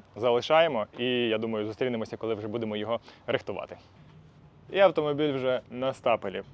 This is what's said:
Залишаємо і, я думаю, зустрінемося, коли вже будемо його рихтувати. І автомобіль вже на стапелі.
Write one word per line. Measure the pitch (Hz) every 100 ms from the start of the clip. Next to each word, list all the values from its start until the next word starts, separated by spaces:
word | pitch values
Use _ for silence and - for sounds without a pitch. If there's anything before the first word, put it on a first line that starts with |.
| - -
Залишаємо | 120 120 - 156 165 123 104 -
і, | 123
я | 123 120 110
думаю, | 113 110 107
зустрінемося, | 107 127 117 104 113
коли | 110
вже | 107 107
будемо | 104 110 107
його | 107 117 - - -
рихтувати. | 120 - 98 - 90 - - - - - - - - -
І | 185
автомобіль | 196 160 151 143 151
вже | 135 127 127 -
на | 120 131
стапелі. | 127 123 110 101 95 95